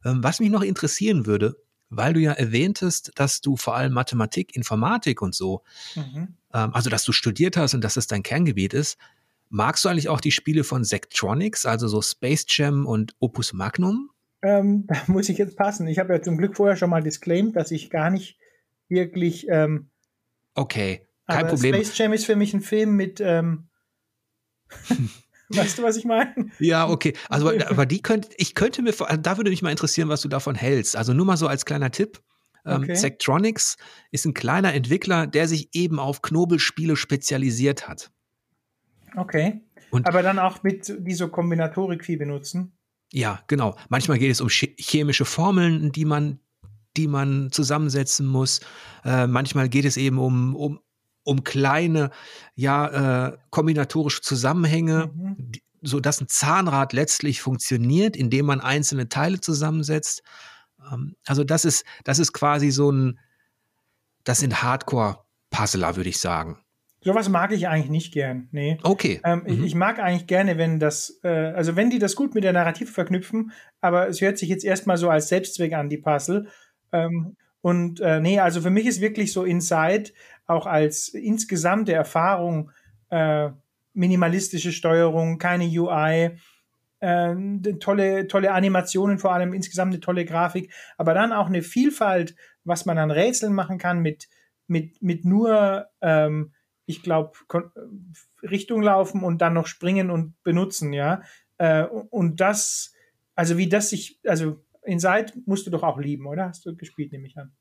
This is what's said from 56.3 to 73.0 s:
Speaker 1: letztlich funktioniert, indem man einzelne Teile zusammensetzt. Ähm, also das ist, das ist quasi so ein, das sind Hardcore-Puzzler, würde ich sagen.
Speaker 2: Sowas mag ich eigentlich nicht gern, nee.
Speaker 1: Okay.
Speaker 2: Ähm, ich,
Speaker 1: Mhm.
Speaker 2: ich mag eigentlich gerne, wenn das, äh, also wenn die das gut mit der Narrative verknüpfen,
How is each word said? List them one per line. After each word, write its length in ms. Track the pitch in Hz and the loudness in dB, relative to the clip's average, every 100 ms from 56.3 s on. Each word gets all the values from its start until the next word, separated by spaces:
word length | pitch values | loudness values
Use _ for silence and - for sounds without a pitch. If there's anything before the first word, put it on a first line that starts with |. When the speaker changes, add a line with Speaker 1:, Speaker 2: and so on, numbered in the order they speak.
| - 143 180 180 139 135 | -2 2 2 2 0 0
Speaker 1:
letztlich 480 | 123 151 - 151 127 | 0 0 0 -2 -2
funktioniert, 760 | - 127 - 127 120 160 214 143 | -4 -4 -2 0 2 4 2 0
indem 300 | 127 127 143 | 0 2 2
man 140 | 135 | 0
einzelne 480 | 127 147 147 139 120 | 0 0 0 -2 -4
Teile 320 | 143 156 190 | -2 -2 -2
zusammensetzt. 840 | - 147 151 160 147 156 - - _ - - - _ _ 139 | -2 -2 0 -2 -2 -2 -4 -8 _ -20 -20 -20 _ _ -12
Ähm, 240 | 123 143 - - | -10 -10 -10 -2
also 160 | 143 | 0
das 220 | 139 160 | 2 2
ist, 200 | 165 - - - | 2 0 -4 -12
das 160 | - 135 | -2 0
ist 120 | 170 | 0
quasi 380 | - 147 147 143 | 0 0 2 2
so 220 | 135 143 | 4 2
ein, 260 | 135 131 120 _ _ _ _ _ _ _ _ _ _ | 4 2 -2 _ _ _ _ _ _ _ _ _ _
das 160 | - 120 | -2 0
sind 240 | 139 110 | 0 0
Hardcore-Puzzler, 1300 | 127 131 - 123 107 - _ _ - - 104 95 82 87 | 0 -2 -2 0 0 -2 _ _ -8 -2 -2 0 0 -2
würde 140 | 90 | -4
ich 100 | - | -2
sagen. 380 | 90 82 82 78 _ _ _ _ | -2 -2 -4 -10 _ _ _ _
Speaker 2:
Sowas 280 | 185 208 196 | 0 0 2
mag 200 | 175 196 | 2 2
ich 140 | 208 175 | -2 0
eigentlich 220 | 156 139 | 0 0
nicht 240 | 156 - | -4 -4
gern, 360 | 147 135 127 127 | -4 -4 -6 -8
nee. 240 | 147 143 160 | -6 -4 0
Speaker 1:
Okay. 400 | 165 196 143 92 | 0 0 0 -2
Speaker 2:
Ähm, 200 | 170 175 175 | 0 -2 0
ich, 100 | 113 | -2
Speaker 1:
Mhm. 80 | |
Speaker 2:
ich 100 | 165 | 0
mag 240 | 165 196 220 | 0 0 0
eigentlich 280 | 185 180 175 | -2 -2 0
gerne, 320 | 185 196 165 | 2 2 2
wenn 200 | 165 160 | 0 2
das, 400 | 151 151 - - | 0 -2 -10 -6
äh, 60 | 180 | -2
also 460 | 160 160 170 165 | 0 -2 -2 -2
wenn 140 | 170 240 | 2 2
die 100 | 240 | 2
das 160 | 202 | 0
gut 200 | - 277 | 0 -2
mit 100 | 214 | 0
der 80 | 190 | 2
Narrative 400 | 175 165 160 - | 2 2 -2 -6
verknüpfen, 600 | - | -4